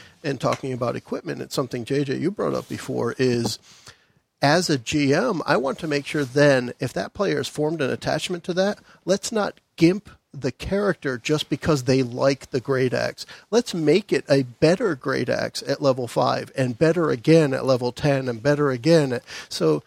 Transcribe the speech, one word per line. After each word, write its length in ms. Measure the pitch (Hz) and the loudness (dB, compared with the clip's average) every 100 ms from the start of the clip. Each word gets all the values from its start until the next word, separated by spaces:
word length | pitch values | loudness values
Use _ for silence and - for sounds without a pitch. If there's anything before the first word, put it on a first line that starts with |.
| - _ | -20 _
in 140 | 151 131 | -8 -2
talking 340 | 135 123 135 | -2 -2 -4
about 240 | 127 123 123 | -4 -4 -4
equipment, 460 | - - 170 131 | -6 -8 -8 -10
it's 120 | 131 | -6
something, 300 | - 127 123 | -4 -4 -6
J 200 | 110 135 | -4 -2
J, 120 | 139 131 | -2 -2
you 140 | 147 | -4
brought 240 | 208 156 | -2 -4
up 140 | 131 117 | -4 -6
before, 460 | 120 - 127 120 - | -10 -6 -4 -4 0
is 400 | 131 120 117 - _ - - - _ _ _ _ | 0 2 -2 -6 _ -20 -20 -20 _ _ _ _
as 300 | 139 165 170 | 2 4 2
a 80 | 143 | -2
G 340 | - 151 139 | 0 0 2
M, 280 | 147 247 170 - | 2 2 -2 0
I 100 | 175 | 0
want 200 | 262 220 | 0 -4
to 60 | 160 | -4
make 200 | 143 139 | -4 -2
sure 180 | 156 | -4
then, 480 | 127 135 143 131 120 - | 0 4 6 6 0 -4
if 120 | 127 | -6
that 180 | - - | -4 -8
player 220 | - 190 147 | -4 -2 -2
has 120 | 127 | -4
formed 320 | - 151 165 | -4 -2 -2
an 80 | 127 | -2
attachment 520 | 120 - 147 - 175 | -2 -2 -2 -4 -6
to 100 | - | -4
that, 240 | 175 196 202 _ _ | -2 0 -2 _ _
let's 260 | - 196 - | -2 -2 -2
not 280 | 220 190 - _ - | -2 -2 -6 _ 2
gimp 320 | 165 202 - - _ | 4 4 -4 -20 _
the 180 | 143 127 | -8 -6
character 640 | - - 196 208 165 139 123 | -6 -4 -2 0 -2 -4 -6
just 300 | - 151 - | -2 -2 -2
because 360 | 143 - 151 | -4 0 0
they 180 | 123 131 | 2 2
like 480 | 123 127 135 139 - | 0 0 0 0 -4
the 100 | 135 | -6
great 320 | 127 131 127 | -2 0 0
axe. 320 | 127 117 - - - _ | 0 -2 -6 -14 -20 _
Let's 220 | 226 - | -2 0
make 380 | 175 147 175 - | 0 2 2 2
it 120 | 147 - | -2 2
a 140 | 139 | 2
better 520 | 127 - 156 185 226 | 2 2 2 4 0
great 340 | 135 135 135 123 | -2 -4 -2 -2
axe 320 | 113 110 - 127 | -2 -4 -6 -6
at 140 | 143 | 0
level 240 | 143 127 120 | 0 0 -2
five 460 | 151 127 127 113 | 0 0 0 -4
and 240 | - 127 120 | -4 -4 2
better 300 | 160 170 156 | 2 2 0
again 440 | 131 151 160 147 | 0 4 6 4
at 100 | 131 | 2
level 260 | 123 123 123 | 0 0 0
ten 360 | - 143 139 127 | -2 0 0 -2
and 120 | 113 | -2
better 280 | 135 147 147 | 0 2 0
again. 440 | 127 135 165 135 | 0 4 4 4
At, 100 | 120 - - - | -2 -8 -16 -12
so 340 | - 160 147 | -2 0 0